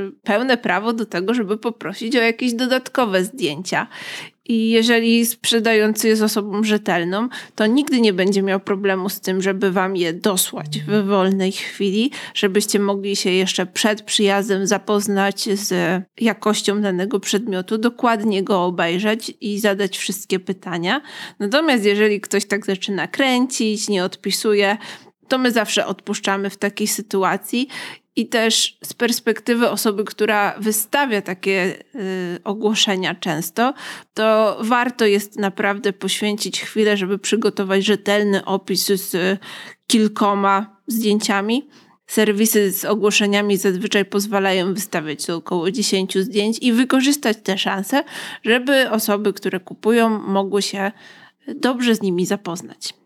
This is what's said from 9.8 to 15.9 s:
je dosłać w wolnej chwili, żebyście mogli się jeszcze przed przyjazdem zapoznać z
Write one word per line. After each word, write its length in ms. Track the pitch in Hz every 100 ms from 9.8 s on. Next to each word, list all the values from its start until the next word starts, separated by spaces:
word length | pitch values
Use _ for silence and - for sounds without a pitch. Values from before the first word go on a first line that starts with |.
| 190 190
je 160 | 170
dosłać 640 | 170 214 185 - 202 151 -
w 280 | - 208 196
wolnej 460 | 202 190 190 190
chwili, 580 | 196 - - 196 208 269 - -
żebyście 440 | - 202 202 208 202
mogli 380 | 202 196 196 202
się 140 | 190
jeszcze 360 | 185 185 - 180
przed 360 | - 214 214
przyjazdem 640 | - - 202 202 202 190 185
zapoznać 840 | 196 202 208 208 196 196 196 220 202
z 440 | 208 185 170